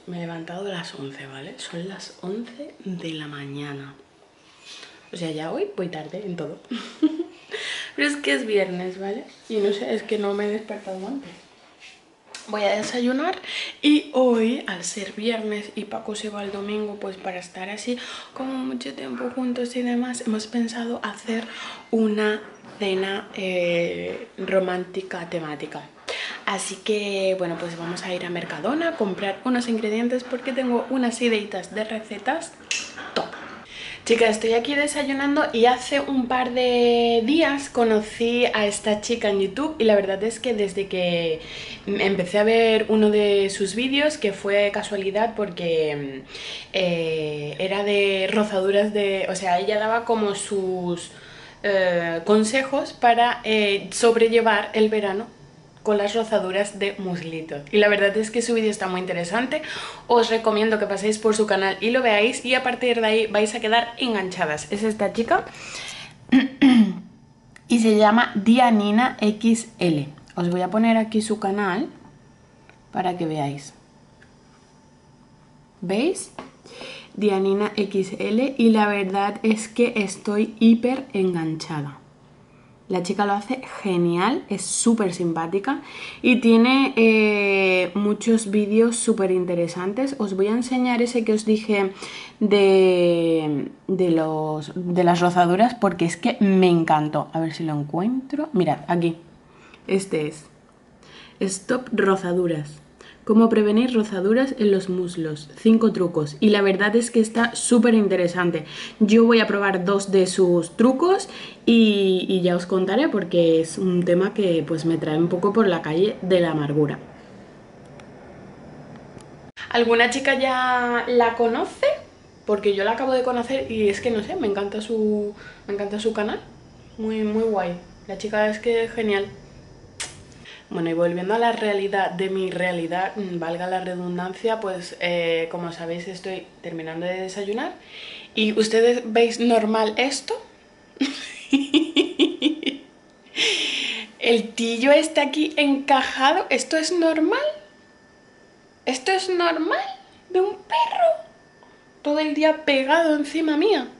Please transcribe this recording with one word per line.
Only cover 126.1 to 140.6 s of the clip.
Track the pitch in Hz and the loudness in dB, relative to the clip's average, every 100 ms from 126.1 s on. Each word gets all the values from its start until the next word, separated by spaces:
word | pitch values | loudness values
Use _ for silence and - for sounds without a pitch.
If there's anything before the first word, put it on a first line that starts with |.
canal. | 220 208 392 - - - - - - | -2 -4 -4 -10 -20 -20 -20 -20 -8
Muy, | 220 220 | -6 -2
muy | 214 214 | -2 0
guay. | 226 202 175 175 - - - | 0 0 -2 -6 -12 -20 -14
La | 190 | -10
chica | 208 214 214 | -4 0 0
es | 214 | 0
que | 240 226 | 0 0
es | 226 | 0
genial. | 233 220 196 202 - - - - - - - - - - - - - - | -2 0 0 -2 -10 -20 -20 -20 -20 -20 -14 -14 -14 -20 -20 -20 -20 -10
Bueno, | 180 165 | -6 -2
y | |
volviendo | 165 175 175 185 226 | 0 0 0 -2 0
a | |
la | 233 | 0
realidad | 220 214 202 196 196 185 | 0 -2 -2 -2 -2 -2
de | 180 190 | -2 -4
mi | 190 185 | -2 -4
realidad, | 175 180 175 165 180 190 214 | -2 -2 -2 -4 -4 -4 -6
mm, | 190 175 | -6 -6
valga | 165 170 180 | -6 -6 -4
la | 185 | -4
redundancia, | 180 180 180 175 180 185 226 220 | -4 -6 -6 -6 -6 -4 -2 -2
pues, | 202 185 175 - | -4 -8 -10 -6
eh, | 175 175 170 165 165 | -4 -2 0 -2 -2
como | - 175 | -6 -8
sabéis, | 165 165 175 175 | -10 -8 -8 -8
estoy | 175 196 185 - - | -12 -10 -10 -12 -16
terminando | 175 165 160 165 180 | -12 -10 -10 -8 -6
de | 185 | -6
desayunar. | 190 190 202 220 330 - - - - - - | -6 -8 -6 -4 -6 -10 -20 -20 -18 -18 -8
¿Y | - 220 | 0 2
ustedes | 214 214 226 233 240 240 | 2 2 6 6 4 2
veis | 226 233 226 | 4 4 4
normal | 240 226 214 220 214 214 | 4 4 4 2 0 0
esto? | 262 277 - 466 - - | -2 -2 -6 -8 -10 -20